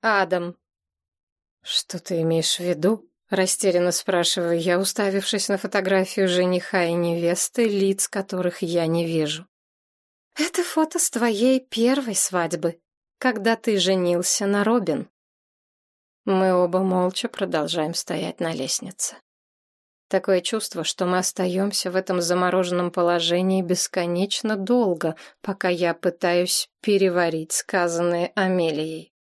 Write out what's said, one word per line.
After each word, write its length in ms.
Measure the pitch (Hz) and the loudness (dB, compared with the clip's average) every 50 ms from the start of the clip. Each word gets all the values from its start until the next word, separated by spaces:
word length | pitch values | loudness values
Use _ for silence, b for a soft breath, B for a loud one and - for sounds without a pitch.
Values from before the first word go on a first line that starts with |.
Адам. 540 | - 226 214 196 190 180 180 180 175 175 175 _ _ _ _ _ _ _ _ _ _ _ _ _ _ _ _ _ _ _ _ _ | 0 2 2 2 2 2 0 -2 -2 -6 -10 _ _ _ _ _ _ _ _ _ _ _ _ _ _ _ _ _ _ _ _ _
«Что 380 | _ - - - - _ - 175 | _ -6 -4 -4 -4 _ -10 -10
ты 220 | - - 185 165 | -6 -4 -2 0
имеешь 340 | 160 165 165 165 160 - 196 | 2 2 2 2 2 0 -2
в 60 | 185 | -2
виду?» — 480 | 180 180 175 151 156 190 226 214 - _ _ _ _ _ | 0 -2 -2 2 2 2 2 2 -4 _ _ _ _ _
растерянно 640 | - 190 185 185 - - - 196 175 175 175 180 | 0 0 0 0 0 0 2 2 4 4 2 2
спрашиваю 680 | 175 - - - 208 175 175 - - 196 175 170 170 170 | 0 -2 -2 0 0 2 2 2 0 0 0 0 0 0
я, 200 | 165 185 175 175 | 2 2 2 2
уставившись 720 | 196 190 - - 208 196 190 196 190 - - 202 - - | 0 -2 -2 0 -2 0 0 0 -2 0 -2 -2 0 -2
на 80 | 202 190 | -2 -2
фотографию 720 | - 202 - 208 190 185 196 190 185 185 - - 196 185 | -2 -2 -2 -2 0 2 2 2 2 0 0 0 2 2
жениха 560 | 175 180 180 180 180 180 180 - - 190 175 | 4 2 2 2 2 0 -2 -2 0 0 0
и 80 | 170 170 | 2 0
невесты, 720 | 175 175 170 170 170 170 170 175 185 - - _ - 233 226 | 0 0 0 0 0 0 0 0 0 -2 -4 _ 0 0 2
лиц 400 | 202 196 196 190 196 196 - - | 2 2 2 2 2 0 -2 -4
которых 540 | - 208 190 196 - 185 185 180 - - | -4 -6 -6 -4 -4 -2 -2 -2 -2 -2
я 260 | - 165 170 170 170 160 | -6 -2 0 0 0 2
не 180 | 165 170 170 | 0 0 0
вижу. 400 | 165 165 160 156 147 151 156 175 _ _ _ _ _ _ _ _ _ _ _ _ _ _ _ _ _ _ - | 0 0 0 0 -2 -4 -8 -10 _ _ _ _ _ _ _ _ _ _ _ _ _ _ _ _ _ _ -4
«Это 260 | 302 339 - - 339 | -4 -2 0 -2 -2
фото 360 | - - 311 311 311 - 240 | 0 2 0 0 0 0 -2
с 100 | - - | -2 0
твоей 500 | - 233 220 240 220 202 226 254 262 262 | 0 0 0 0 2 2 4 4 4 2
первой 560 | 254 _ - 226 226 240 262 285 269 233 196 | 0 _ -2 2 2 2 2 2 0 -2 -2
свадьбы, 640 | - - - 185 180 170 165 170 165 156 165 170 - _ _ _ _ _ _ _ _ | -2 -2 0 0 -2 -2 -2 -4 -2 -2 -4 -4 -4 _ _ _ _ _ _ _ _
когда 400 | - 254 240 214 190 226 226 226 | -2 -2 -2 0 0 0 0 0
ты 200 | - - 214 196 | 0 0 0 2
женился 680 | 180 185 190 185 180 175 175 170 180 - - - 202 | 2 2 2 2 2 2 2 0 0 0 -2 0 0
на 180 | 196 202 202 202 | 0 0 2 2
Робин». 460 | 214 226 247 202 - - 247 208 - _ _ _ _ _ _ _ _ _ _ _ _ _ _ _ _ _ _ _ _ _ _ _ | 2 2 2 2 0 -2 -2 -4 -10 _ _ _ _ _ _ _ _ _ _ _ _ _ _ _ _ _ _ _ _ _ _ _
Мы 300 | - 196 185 190 190 185 | 0 2 2 4 4 4
оба 260 | 180 180 175 175 185 | 4 2 2 2 0
молча 480 | 190 190 185 185 180 180 185 - - 233 | 0 2 2 2 0 0 -2 -4 -6 -6
продолжаем 680 | - - 214 180 - 160 147 151 165 170 156 156 170 | -4 -4 -6 -2 -2 -2 -2 -2 -2 -2 -2 -2 -4
стоять 460 | - - - 180 160 180 165 - - | -6 -6 -6 -6 -6 -4 -6 -6 -4
на 140 | 175 165 165 | -4 -4 -4
лестнице. 640 | 160 135 - - - - 185 185 _ - - - - _ _ _ _ _ _ _ _ _ _ _ _ _ _ _ _ _ _ | -4 -4 -4 -4 -6 -6 -10 -8 _ -8 -8 -8 -12 _ _ _ _ _ _ _ _ _ _ _ _ _ _ _ _ _ _
Такое 340 | - 190 185 - 190 180 | -2 -2 2 2 2 2
чувство, 420 | 180 - - 220 208 - - 175 156 | 2 0 -4 -4 -4 -6 -8 -6 -6
что 220 | - - - 185 | -6 -4 -2 -2
мы 140 | 180 180 180 | 0 0 0
остаемся 720 | 180 - - - 185 180 175 185 196 208 202 - - 185 | 0 -2 -2 -2 -2 -2 0 0 -2 -2 -2 -4 -4 -2
в 40 | 175 | -2
этом 240 | 185 190 - 185 180 | -2 -2 0 -2 -2
замороженном 680 | 175 165 180 180 180 180 175 185 185 180 180 175 175 175 | 0 0 0 2 2 2 2 2 0 0 0 -2 -2 -2
положении 720 | 175 - 175 170 175 170 165 170 175 175 185 190 190 190 | 0 0 2 2 2 2 2 0 0 2 2 2 2 0
бесконечно 960 | 185 170 180 180 - - - 190 175 175 175 175 190 202 - - - 220 214 | 2 0 0 -2 -2 -4 -2 -4 -2 0 0 0 0 -2 -2 -4 -2 -2 -2
долго, 600 | 196 190 196 240 247 233 196 175 160 180 165 160 B B B B B | -2 0 0 2 2 2 2 0 0 -2 -4 -4 B B B B B
пока 280 | _ - 190 196 - 185 | _ -8 -6 -2 -2 -2
я 240 | 180 165 175 170 165 | 0 2 0 0 -2
пытаюсь 760 | - - 180 170 - - 180 175 175 180 180 - - - _ _ _ | 0 -2 -4 -2 0 0 2 2 2 2 2 0 -2 -4 _ _ _
переварить 680 | - - 208 196 196 185 175 180 175 170 160 160 160 160 | 0 2 2 4 4 4 4 2 2 2 0 -4 -6 -4
сказанное 800 | - - - - - 190 175 175 170 170 175 175 175 170 175 175 - | -6 -6 -6 -2 -2 0 0 0 0 0 0 0 0 0 -2 -2 -2
Амелией. 800 | - 196 185 185 180 170 165 151 147 156 160 160 160 160 _ _ _ | -2 0 2 2 2 2 0 0 -2 -4 -6 -8 -12 -14 _ _ _